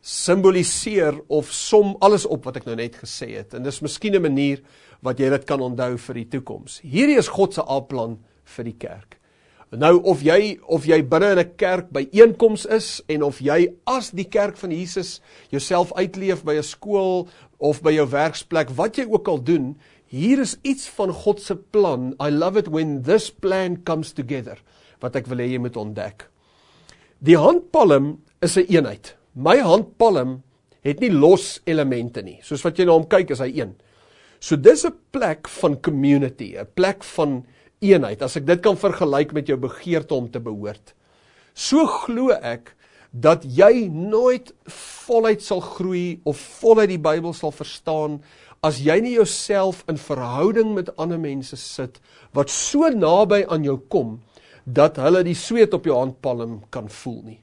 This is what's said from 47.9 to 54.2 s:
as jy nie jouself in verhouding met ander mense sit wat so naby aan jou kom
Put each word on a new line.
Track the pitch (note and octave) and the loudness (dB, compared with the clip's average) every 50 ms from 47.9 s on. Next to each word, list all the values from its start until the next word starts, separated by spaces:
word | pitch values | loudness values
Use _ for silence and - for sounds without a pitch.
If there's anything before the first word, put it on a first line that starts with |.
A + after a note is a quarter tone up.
| D#3 D#3 D3+ D3+ D3+ C#3+ - _ _ _ - - - _ | -4 -2 -2 -4 -6 -8 -12 _ _ _ -20 -20 -12 _
as | - D#3 D3 B2 C#3 | -2 -2 -2 0 0
jy | D3+ D#3+ G3 | 2 2 2
nie | A3+ B3 B3 | 2 2 2
jouself | A#3 G#3 - - - - - G#3 G3 F#3+ F#3+ F3+ - - - | 2 2 2 2 -8 -4 -2 0 0 0 0 -2 -6 -8 -8
in | D#3+ | -8
verhouding | D3 - - D3+ B2+ B2+ A#2+ B2 C3+ E3 G#3 A3 A3+ A3 G#3+ G#3 | -8 -6 -8 -6 -6 -6 -6 -2 0 0 0 2 2 0 0 -2
met | F#3+ F3+ F#3+ - - | -4 -6 -8 -8 -8
ander | D#3+ E3+ F3 E3 | -6 -6 -4 -6
mense | D#3+ D3 C#3 C#3 C3 - - | -6 -6 -6 -8 -10 -12 -16
sit | C3 - - - - C3 B2+ _ _ _ _ _ _ _ _ - | -16 -16 -14 -10 -10 -10 -10 _ _ _ _ _ _ _ _ -2
wat | C#3+ C#3 - - | -2 -2 -2 -2
so | - - - - C#4+ E4 D#4+ | -6 -6 -2 0 2 2 2
naby | C4 G#3+ F3 D#3 E3+ G3 G#3+ F#3 G#3 G3+ G3 | 2 2 2 4 4 4 4 4 2 0 0
aan | - E3 D#3+ D3+ | 0 -2 -2 -2
jou | C#3 C3+ C3+ - _ | -2 -4 -4 -6 _
kom | - F3+ B2 A2+ A2 A#2 | -2 -2 -2 -2 -8 -14